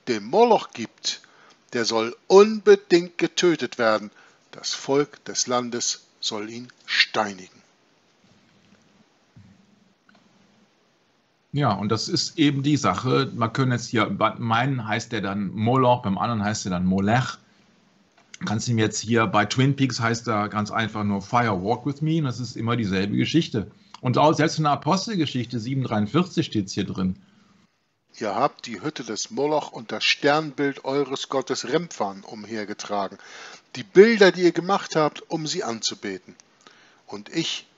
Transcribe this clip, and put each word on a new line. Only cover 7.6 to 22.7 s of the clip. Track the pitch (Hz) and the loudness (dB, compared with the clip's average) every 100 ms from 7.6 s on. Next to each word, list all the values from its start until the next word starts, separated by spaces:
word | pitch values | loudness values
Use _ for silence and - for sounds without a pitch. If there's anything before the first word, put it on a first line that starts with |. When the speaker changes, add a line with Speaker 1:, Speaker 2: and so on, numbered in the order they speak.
| _ _ _ _ _ _ _ _ _ _ _ _ _ _ _ _ _ - 95 _ _ _ _ _ _ _ _ _ _ _ _ _ _ _ _ _ _ _ _ | _ _ _ _ _ _ _ _ _ _ _ _ _ _ _ _ _ -20 -20 _ _ _ _ _ _ _ _ _ _ _ _ _ _ _ _ _ _ _ _
Speaker 2:
Ja, | 143 131 | 0 0
und | 95 104 | 2 0
das | 110 - | -2 0
ist | - - - | -4 -2 2
eben | 143 139 | 2 2
die | 143 135 | 0 2
Sache, | 104 90 127 139 131 113 | 0 0 0 0 0 -2
man | 113 | -2
kann | - 127 | 0 0
jetzt | 120 - | 0 -2
hier | 113 98 | 0 0
beim | 95 107 113 | 0 -2 -2
meinen | 117 113 135 131 110 | -2 0 0 -2 -4
heißt | 113 - | -4 -4
der | 110 | -6
dann | 95 101 95 | -4 -4 -4
Moloch, | 107 110 131 123 123 | -2 2 4 4 4
beim | 104 95 | 0 -2
anderen | 110 110 | -2 -2
heißt | 104 104 104 | -2 -4 -4
der | |
dann | 90 92 | -2 0
Molech. | 95 101 123 123 - _ _ _ _ _ _ _ _ _ - - | 2 2 2 0 -6 _ _ _ _ _ _ _ _ _ -10 -4
Kannst | 107 120 | -4 0
ihm | 113 | 2
jetzt | 107 - | 0 0
hier, | 107 117 104 | 0 2 4
bei | 104 104 | 2 2
Twin | 131 139 135 | 2 2 2
Peaks | 131 120 | 0 0
heißt | 113 117 120 | -2 -2 -2
er | 107 104 | -2 -2
ganz | 107 101 | -2 -2
einfach | 110 110 110 | -2 -2 -2
nur | 104 98 | -2 -2
Fire | 92 120 117 92 | 0 2 2 0
Walk | 101 117 147 | -2 -2 -4
With | 143 | -4
Me, | 156 165 | -2 0
und | 135 | -2
das | 113 | -4
ist | 120 - | -8 -4
immer | 117 | -2